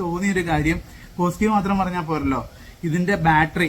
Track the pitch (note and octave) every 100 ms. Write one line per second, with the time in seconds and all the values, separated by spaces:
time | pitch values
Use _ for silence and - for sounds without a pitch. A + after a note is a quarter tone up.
0 | F3 F3 G3+ F#3 E3+ D3+ D3+ F3 - -
1 | - - F3 F3 G#3+ G#3 G3 G3 F3+ F3+
2 | D#3+ D#3 C#3 B2+ A2 - - - E3+ D#3+
3 | F3+ G3 D#3+ D#3 D#3+ F3